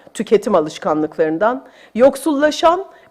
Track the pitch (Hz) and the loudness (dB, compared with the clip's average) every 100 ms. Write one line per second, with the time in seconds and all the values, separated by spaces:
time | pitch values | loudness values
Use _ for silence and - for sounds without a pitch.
0 | - - 214 208 233 190 151 - 190 156 | -14 -10 0 0 2 0 0 -4 -4 -2
1 | 151 - 156 160 214 262 - - - 214 | -2 -2 -2 0 -2 -2 -10 -20 -10 2
2 | 269 269 320 277 302 294 233 359 - - | 2 2 -2 0 0 2 2 2 -4 -18
3 | _ | _